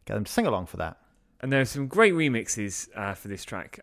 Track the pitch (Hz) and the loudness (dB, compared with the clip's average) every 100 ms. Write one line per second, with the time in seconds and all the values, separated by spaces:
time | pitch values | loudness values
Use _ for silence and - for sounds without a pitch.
0 | - 104 104 - 202 98 90 87 82 - | -6 -4 0 2 2 2 -2 -6 -8 -8
1 | _ _ _ _ 135 135 127 143 135 175 | _ _ _ _ 0 2 2 -2 0 4
2 | 220 170 151 113 92 113 101 - - - | 6 6 2 2 -2 -4 -4 -6 -10 -6
3 | 101 95 101 95 - 95 - - | -6 -6 -8 -10 -8 -10 -10 -12